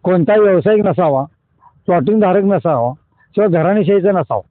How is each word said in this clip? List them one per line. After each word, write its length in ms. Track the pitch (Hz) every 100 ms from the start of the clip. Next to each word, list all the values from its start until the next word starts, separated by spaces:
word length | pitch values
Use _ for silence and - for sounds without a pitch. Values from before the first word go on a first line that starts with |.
कोणताही 380 | 185 180 160 214
व्यावसायिक 440 | 208 180 196 214
नसावा, 400 | 196 156 165 135 139 _ _ _ _ _ -
प्लॉटिंग 340 | 175 131 214
धारक 220 | 202 196
नसावा 480 | 196 190 175 139 120 139 _ _ _
किंवा 140 | - 208
घराणेशाहीचा 640 | 170 160 208 175 202 185
नसावा. 280 | 185 147 107 -